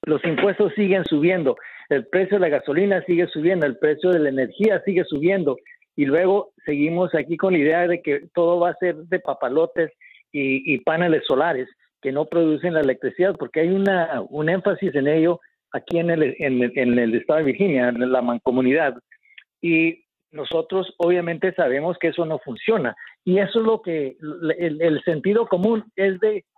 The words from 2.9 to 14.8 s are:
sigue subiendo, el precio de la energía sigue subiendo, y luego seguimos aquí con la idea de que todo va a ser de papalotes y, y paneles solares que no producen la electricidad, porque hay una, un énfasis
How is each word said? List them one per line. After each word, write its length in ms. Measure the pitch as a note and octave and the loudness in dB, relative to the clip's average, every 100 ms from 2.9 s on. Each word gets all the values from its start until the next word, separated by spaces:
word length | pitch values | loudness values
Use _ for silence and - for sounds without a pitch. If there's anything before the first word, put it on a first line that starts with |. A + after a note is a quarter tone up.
| F#3+ | 0
sigue 220 | - F3 F3 | 0 0 0
subiendo, 400 | D#3+ D#3+ F#3 D3 | 0 0 2 0
el 100 | B2+ | 0
precio 320 | D3+ D3 F#3 | 0 2 2
de 100 | F3 | 2
la 100 | D3 | 2
energía 520 | C3+ B2 - G#3+ F#3+ | 0 -4 0 2 2
sigue 200 | - F#3 | 0 -2
subiendo, 520 | F3 D3 D#3+ G3 D3+ B2+ _ - _ - | -2 -2 0 0 0 -4 _ -20 _ -2
y 100 | C#3 | 0
luego 460 | D3+ F#3 G3 G3 _ | 2 2 2 -2 _
seguimos 500 | - D3 D3 E3+ F3+ | -6 -2 0 0 0
aquí 220 | E3 C3+ E3 | 0 -2 -2
con 160 | F#3+ | 2
la 60 | F3+ | 2
idea 280 | D3 E3 F3 | 4 2 2
de 140 | E3+ | -2
que 280 | E3+ C#3+ E3 | -2 -4 -2
todo 280 | - E3+ F3 | 0 2 2
va 100 | E3+ | 0
a 60 | - | 0
ser 200 | F3+ D#3 | -4 -4
de 240 | E3 F3+ | -4 -4
papalotes 680 | F3+ C3+ C3 C#3 E3 F3 D#3+ _ - - _ | -4 -4 -2 0 0 0 -4 _ -20 -20 _
y, 400 | D3 C3+ C3+ C3+ | -6 -2 -2 -2
y 60 | C3+ | -2
paneles 460 | - D#3+ F3 D#3+ - | 0 0 2 2 2
solares 420 | C3 E3+ B2+ B2+ _ _ _ | 0 0 -2 -6 _ _ _
que 120 | C3+ | -6
no 140 | C3+ D#3 | -4 -2
producen 480 | E3+ E3 D3+ F3 | 0 2 2 0
la 60 | D#3+ | 0
electricidad, 540 | C#3 B2+ C3 - F#3 F3 | 0 0 -4 0 -2 0
porque 240 | C3 - | -6 -2
hay 100 | E3 | 0
una, 520 | F#3+ G3 F#3 E3 C#3 G2 | 2 2 0 0 -4 -6
un 180 | D3 D3+ | -4 -2
énfasis 460 | F#3 F#3 F#3 | 0 0 -2